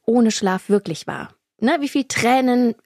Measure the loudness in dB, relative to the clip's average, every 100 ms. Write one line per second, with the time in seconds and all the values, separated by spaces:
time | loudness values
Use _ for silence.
0 | 0 2 2 2 -2 -2 0 -2 -2 -10
1 | -10 -12 -14 _ _ -4 -2 0 -2 -4
2 | -4 -2 0 2 2 2 0 -2